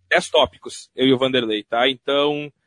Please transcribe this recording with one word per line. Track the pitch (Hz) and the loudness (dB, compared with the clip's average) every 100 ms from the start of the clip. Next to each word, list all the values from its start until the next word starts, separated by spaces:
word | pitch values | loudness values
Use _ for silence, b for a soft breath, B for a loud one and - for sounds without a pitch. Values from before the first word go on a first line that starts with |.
| - | -2
dez | 165 - | -2 0
tópicos, | 156 127 - - - - - | 2 2 -2 -18 -18 -14 -2
eu | 131 | 2
e | |
o | 127 | 2
Vanderlei, | 131 127 113 107 | 2 0 -2 -4
tá? | - 117 131 | -4 0 0
Então, | 131 - 139 147 147 147 _ | -2 -2 0 0 -2 -10 _